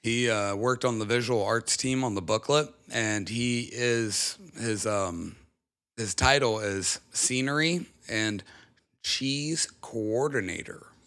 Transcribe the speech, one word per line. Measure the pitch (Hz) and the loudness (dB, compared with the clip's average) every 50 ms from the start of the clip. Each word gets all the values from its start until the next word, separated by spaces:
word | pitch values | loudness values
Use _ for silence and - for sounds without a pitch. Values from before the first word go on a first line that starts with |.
he, | - 117 117 120 123 120 | 0 0 2 2 4 4
uh, | 110 107 101 101 101 | 2 2 2 0 0
worked | 101 113 123 127 120 - | 0 0 0 0 2 0
on | 127 120 110 | 0 0 0
the | 107 | 0
visual | 101 117 123 120 117 123 110 | 2 2 0 2 2 0 2
arts | 98 101 113 117 113 - - - | 2 2 0 0 0 -2 -2 0
team | - 131 131 131 131 | 0 0 0 0 0
on | 120 101 | 0 0
the | 98 | -2
booklet, | 87 80 107 107 - - 143 151 151 139 - _ _ - | 0 0 -2 0 2 2 2 2 2 0 -8 _ _ -6
and | - 113 113 107 107 104 98 - | -2 -2 0 0 0 -2 -2 -2
he | 113 117 120 123 120 120 113 - | -2 -2 0 0 0 0 -2 -6
is, | - 120 123 120 117 117 113 107 98 - - - - - 196 170 - - | -4 -2 0 2 2 2 0 0 0 -2 -2 -2 -4 -8 -18 -18 -10 -6
his, | 113 117 110 101 101 | -2 -2 -2 0 0
um, | 110 104 101 98 90 85 85 85 87 - - - _ _ _ _ _ _ _ _ _ _ | 0 0 0 0 0 -2 -6 -8 -8 -12 -16 -20 _ _ _ _ _ _ _ _ _ _
his | - 113 101 - | -8 -6 -4 0
title | - 131 131 139 143 135 117 110 110 | 4 4 6 6 6 4 2 2 0
is | 107 101 98 98 90 - - - _ _ | 0 -2 -2 0 0 -2 -4 -4 _ _
scenery | - - - - 127 127 131 139 143 151 156 165 175 175 - - _ _ - - | -4 -2 0 2 2 2 0 0 2 2 2 2 2 0 -4 -8 _ _ -10 -4
and | 113 110 110 110 104 98 - - - - - _ _ _ _ _ _ _ | -2 0 0 0 -2 -4 -8 -12 -20 -20 -20 _ _ _ _ _ _ _
cheese | - - - - 131 135 139 143 147 151 165 160 - - - _ | -4 -4 -2 -2 -2 -2 -2 -2 -2 -4 -2 -2 -2 -4 -6 _
coordinator. | - - - 113 107 107 110 120 139 151 139 120 98 90 87 95 98 - - - - - - _ _ | -16 -8 -6 -4 -2 0 2 2 0 2 0 -2 -2 -2 -6 -8 -8 -10 -14 -16 -18 -20 -20 _ _